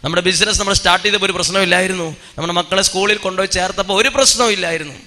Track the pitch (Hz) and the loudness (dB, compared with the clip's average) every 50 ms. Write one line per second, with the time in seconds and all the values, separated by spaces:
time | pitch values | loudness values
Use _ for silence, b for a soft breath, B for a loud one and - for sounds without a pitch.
0 | - 156 165 175 175 180 185 160 202 208 208 - 208 196 202 - - 180 175 185 | -4 0 0 2 2 2 0 2 0 0 0 0 0 0 0 2 4 2 2 4
1 | 180 208 202 202 190 190 180 180 175 - 185 196 190 175 175 180 185 185 190 185 | 2 0 0 2 0 0 0 -2 -4 0 0 0 2 4 2 2 2 0 -2 -4
2 | 170 160 143 B B B B - 160 170 175 175 170 - 190 190 190 - - 185 | -6 -8 -10 B B B B -8 -6 -2 -2 -2 -2 0 0 0 0 0 0 0
3 | 196 202 208 208 - 190 185 185 196 190 - 185 180 190 196 - 190 190 196 196 | 0 0 0 0 -2 -4 -2 -2 -2 -2 0 -2 -2 -2 -2 -4 -2 0 2 2
4 | 226 269 - 185 175 - - 220 240 226 208 190 180 170 165 165 156 147 135 - | 2 2 2 2 2 2 4 2 2 2 2 0 -2 -4 -4 -4 -6 -10 -14 -18
5 | - | -20